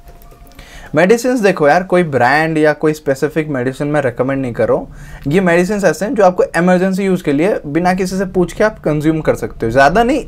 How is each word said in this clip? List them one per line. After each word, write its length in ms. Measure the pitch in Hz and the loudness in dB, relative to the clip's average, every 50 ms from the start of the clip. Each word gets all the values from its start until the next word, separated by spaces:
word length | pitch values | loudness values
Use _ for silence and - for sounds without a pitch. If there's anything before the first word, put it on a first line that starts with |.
| - - - - - - - - - - - - - - - - - - - | -20 -20 -20 -20 -20 -20 -20 -20 -20 -20 -20 -20 -20 -20 -20 -20 -16 -4 0
मेडिसिन्स 440 | 151 180 190 233 233 254 254 254 247 | 0 2 2 2 2 2 -2 -2 2
देखो 280 | 190 190 - - 151 | 2 0 2 2 2
यार, 160 | 143 156 180 185 | 4 4 2 2
कोई 200 | - 185 180 175 | 2 0 0 0
ब्रांड 540 | 151 139 120 120 123 143 156 160 160 160 | 0 0 2 2 2 2 2 0 0 0
या 160 | 151 151 151 147 | 2 2 2 2
कोई 200 | 151 160 156 151 | 2 0 -2 -2
स्पेसिफिक 540 | - - 139 135 - 156 143 - 165 151 | -2 -2 -4 -2 -2 -2 -2 -2 -4 -4
मेडिसिन 400 | 151 143 127 123 131 131 - 147 | -4 -4 -4 -4 -4 -4 -4 -4
मैं 140 | 147 151 147 | -2 -2 0
रिकमेंड 400 | 135 120 117 - 123 135 135 135 | -2 -2 -2 -2 -2 -2 -2 -4
नहीं 120 | 135 123 107 | -4 -6 -2
कर 140 | - 110 | -2 0
रहा 100 | 113 131 | 0 0
हूँ। 160 | 147 135 - - - - - - - - | -2 -2 -8 -16 -20 -18 -18 -18 -10 -6
ये 140 | 139 151 196 | 0 0 2
मेडिसिन्स 420 | 190 175 170 175 180 180 214 202 196 | 2 2 2 2 2 0 -2 0 0
ऐसे 220 | 165 156 - 190 | 0 0 0 -4
हैं 100 | 220 262 | -4 0
जो 100 | 208 190 | 4 2
आपको 180 | 185 185 - - | 2 4 2 -2
इमरजेंसी 600 | - - 165 175 180 180 180 185 190 190 196 196 | 0 0 0 2 2 2 2 2 0 -2 -2 0
यूज़ 180 | 190 180 - - | -2 -2 -2 0
के 100 | 151 139 | -2 0
लिए 260 | 143 170 208 - - - | 0 0 0 -2 -4 -6
बिना 280 | 147 143 165 175 180 185 | -4 -4 -2 0 0 0
किसी 240 | 185 190 185 190 | 0 -2 -4 -4
से 80 | 190 196 | -4 -6
पूछ 280 | 185 - 185 175 170 - | -4 -2 -2 -2 -2 0
के 100 | - 208 | -2 -2
आप 160 | 214 214 - | -2 -2 -4
कंज्यूम 420 | - 160 151 151 143 160 160 156 | -4 -2 -2 0 0 0 -2 0
कर 140 | 151 143 117 | 0 -2 -2
सकते 300 | - 117 107 - - 117 | -2 -4 -10 -8 -6 -4
हो, 60 | 113 | 0
ज़्यादा 320 | 117 135 139 147 175 226 240 | 4 4 4 4 4 2 2
नहीं, 220 | 240 311 254 - | 2 0 -2 -2